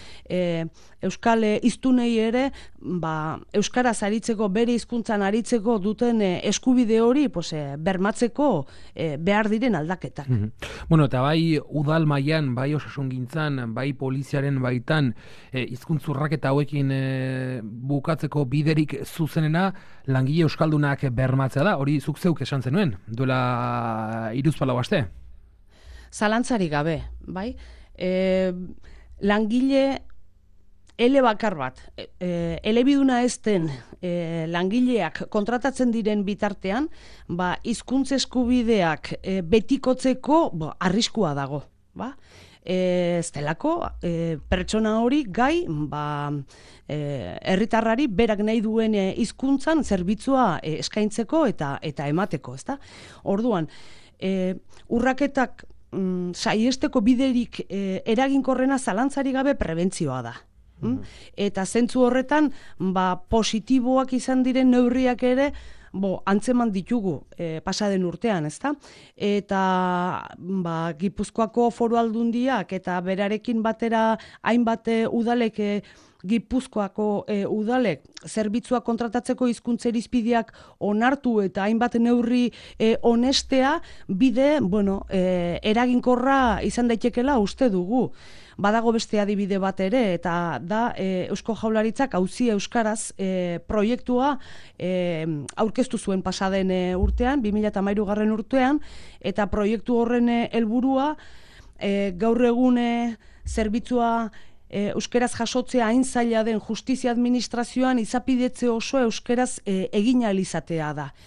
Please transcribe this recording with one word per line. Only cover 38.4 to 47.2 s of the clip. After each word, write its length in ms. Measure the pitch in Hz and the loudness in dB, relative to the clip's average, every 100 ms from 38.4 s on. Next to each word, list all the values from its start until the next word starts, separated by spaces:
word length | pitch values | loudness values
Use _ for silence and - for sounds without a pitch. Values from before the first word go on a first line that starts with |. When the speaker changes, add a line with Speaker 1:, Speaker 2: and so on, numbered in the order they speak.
| 240 254 226 220 165 151 - - | 2 2 4 2 2 -2 -6 -8
Speaker 1:
e, 220 | - 190 | -4 -4
betikotzeko, 960 | 165 220 - 277 262 254 262 262 - 311 311 | 2 2 4 2 2 2 2 0 2 4 4
bo, 160 | 170 156 - | 0 -6 -2
arriskua 560 | 180 190 220 - 175 | 0 2 0 0 0
dago, 300 | 143 139 143 127 _ _ - | 0 -4 -6 -10 _ _ -12
ba? 140 | 220 285 - - - - | -12 -12 -20 -20 -20 -14
E, 140 | - 185 185 180 175 175 | -4 0 2 2 2 0
ez 140 | 165 | -2
delako, 400 | - 147 165 302 339 - - | -4 -4 -2 -2 0 -2 -4
e, 380 | 175 165 165 160 - | -4 -2 -2 -4 -2
pertsona 460 | 185 180 220 220 220 | -2 0 0 2 2
hori 220 | 240 285 247 | 2 2 0
gai, 380 | 175 254 339 - | 0 2 2 -2
ba, 640 | 151 151 147 147 147 147 147 135 - - - - | -4 -4 -4 -4 -4 -4 -6 -8 -16 -20 -20 -8
e, 100 | 147 143 139 | -6 -4 -6